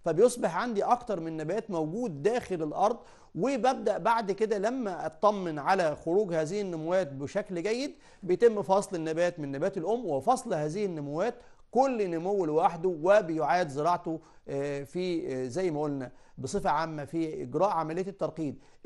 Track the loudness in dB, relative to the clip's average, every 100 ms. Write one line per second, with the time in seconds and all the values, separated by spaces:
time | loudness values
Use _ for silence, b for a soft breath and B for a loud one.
0 | -2 6 6 4 -2 -2 -2 -2 2 0
1 | 0 -4 -4 -6 -4 -4 -4 -4 -4 -4
2 | -6 0 0 0 -2 -4 -4 0 0 0
3 | B B B -2 0 2 0 0 0 0
4 | 2 0 0 0 0 0 0 -2 -4 -4
5 | -8 2 2 2 -2 -2 2 4 2 0
6 | 0 2 2 0 0 -2 -4 -4 0 0
7 | 0 -4 -6 -4 -4 -4 -2 -2 -4 -8
8 | B B -2 6 6 4 2 2 2 -4
9 | -2 0 0 0 -6 -2 -2 -2 -2 -2
10 | -2 -2 2 0 0 -2 -2 -2 -4 -4
11 | -4 -2 -2 -4 b b -2 2 2 2
12 | 0 -2 0 0 2 4 2 2 -2 2
13 | 6 6 6 0 2 2 2 0 0 0
14 | -2 -6 B B -6 -4 -2 -4 -6 -4
15 | -2 -2 -2 -4 -4 -2 -2 0 -2 -2
16 | -6 -12 b -10 -4 -2 0 0 0 -6
17 | -6 -4 -4 -4 -4 2 2 2 -2 -4
18 | -6 -4 -6 -4 -6 -6 b b